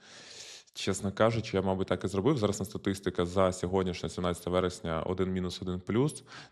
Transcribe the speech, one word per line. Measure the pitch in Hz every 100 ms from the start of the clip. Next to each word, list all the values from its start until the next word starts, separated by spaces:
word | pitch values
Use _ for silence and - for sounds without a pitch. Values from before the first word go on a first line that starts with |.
| - - - - - - -
Чесно | - - 92 98
кажучи, | - 113 113 - 95
я, |
мабуть, | 95 95 95
так | 92
і | 95
зробив. | 98 110 147
Зараз | 101 101
на | 98
статистика | 92 101 95 90 90 87
за | 92 92
сьогоднішнє, | 90 90 95 90 85 -
сімнадцяте | - 90 85 -
вересня, | 90 90 - 85 80
один | - 92 92
мінус, | 92 90 -
один | 90 90
плюс. | - 107 147 - - - -